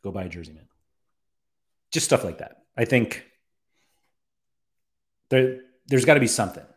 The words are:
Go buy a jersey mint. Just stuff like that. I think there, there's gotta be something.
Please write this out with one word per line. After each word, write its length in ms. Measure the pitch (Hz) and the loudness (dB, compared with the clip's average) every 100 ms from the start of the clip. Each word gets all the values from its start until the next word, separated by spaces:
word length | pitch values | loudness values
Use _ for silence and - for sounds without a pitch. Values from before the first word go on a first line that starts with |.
Go 80 | 101 | -10
buy 140 | 95 92 | -10 -10
a 40 | |
jersey 240 | 82 80 | -12 -18
mint. 140 | 78 _ _ _ _ _ _ _ _ _ _ _ _ _ | -20 _ _ _ _ _ _ _ _ _ _ _ _ _
Just 140 | 160 - | -6 0
stuff 200 | 147 - | 0 0
like 140 | 80 | -10
that. 240 | - - _ - | -16 -20 _ -4
I 100 | 117 | 2
think 380 | 127 113 - - _ _ _ _ _ _ _ _ _ _ _ _ _ _ _ _ _ _ _ _ | 2 0 -6 -16 _ _ _ _ _ _ _ _ _ _ _ _ _ _ _ _ _ _ _ _
there, 320 | 131 131 127 - _ - | 2 2 -2 -16 _ -2
there's 180 | 135 123 | 2 4
gotta 140 | 147 | 4
be 80 | 120 | 4
something. 380 | - 98 - - | -2 -4 -6 -20